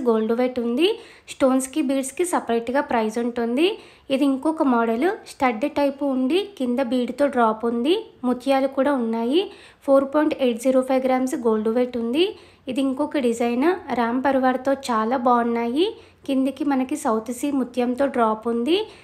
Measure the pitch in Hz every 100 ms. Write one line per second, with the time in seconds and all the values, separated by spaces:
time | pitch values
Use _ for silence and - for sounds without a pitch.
0 | 240 220 220 233 254 254 233 247 370 453
1 | - - - - 262 262 262 311 262 269
2 | 262 - 349 269 240 233 233 269 285 240
3 | 220 233 240 233 233 254 370 440 - -
4 | - 262 285 262 311 320 277 233 226 226
5 | 349 440 - - 254 214 285 294 285 277
6 | 285 262 262 349 415 - 247 240 240 254
7 | 240 247 285 247 226 220 233 233 269 427
8 | - - 247 247 269 269 269 269 285 269
9 | 226 226 233 320 427 - - - - 269
10 | 277 302 302 - 254 226 262 254 262 262
11 | 262 254 262 302 233 214 220 240 247 247
12 | 233 285 392 415 - - - 254 269 262
13 | 294 302 240 226 240 240 320 381 277 247
14 | 233 254 277 262 262 254 277 269 254 220
15 | 220 254 254 240 233 233 233 269 415 -
16 | - _ - 262 269 269 285 262 262 294
17 | 262 220 220 247 285 277 247 247 240 247
18 | 277 247 220 214 233 233 247 381 440 -